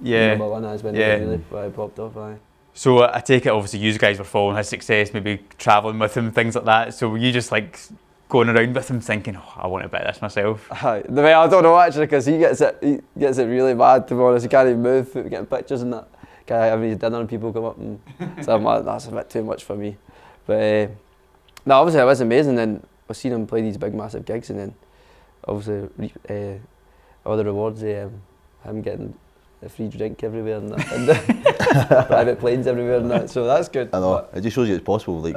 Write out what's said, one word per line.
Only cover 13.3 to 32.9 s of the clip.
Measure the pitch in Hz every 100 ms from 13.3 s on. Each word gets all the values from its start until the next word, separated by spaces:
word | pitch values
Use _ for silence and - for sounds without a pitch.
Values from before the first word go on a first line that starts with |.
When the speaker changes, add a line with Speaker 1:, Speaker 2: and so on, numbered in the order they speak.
| 131
Speaker 2:
it | 113
really | 127 131
bad, | 120 127 131 -
to | 123
be |
honest. | 123 120 117
He |
can't | 135 131
even | 117
move, | 123 131 127
getting | 131 104 104 107
pictures | 131 - 131
and | 123
that. | 113 - _ - - -
Can't | 117
have | 113 113
his | 113 110
dinner | 117 117
and | 113
people | 117 113
come | 110 113
up | 107
and | 110 107 - 131
<laughs> | 180 -
so | 147 113
I'm |
like, | 110 117 110
"That's | 113 120
a |
bit | 107 -
too | 120
much | 110 - -
for | 101
me." | 104 101 _ - - _ -
But, | 107
uh, | 107 107 101 104 _ _ _ _ _ - 135
no, | 135
obviously | 165 156
it | 135
was | 135
amazing. | 117 123 147 120
Then | 113 104 - _ -
I |
seen | 110 131
him | 117 107
play | 113
these | 107 101
big, | 107
massive | 107 104 110 -
gigs, | 113 117
and | 104
then | 98 - _ _ _ _ _ _ -
obviously | 104 107 101 98 -
re-, | 104 - - 104 101 98
uh, | 113 _ _ _ _ _ -
all | 110
the | 104
rewards, | 101 110 110
uh, | 107 104 101
um, | 104 98 _ _ _ 107 107
him |
getting | 101 98 104 - _ _ _ _
a | -
free | - 110
drink | 92 110 -
everywhere | 110 113 110 107
and | 104
that, | - -
and | 123 131 - - - - - - 262 - 131 127
<laughs> |
private | - 120 123
planes | 120 127 127
everywhere | 120 120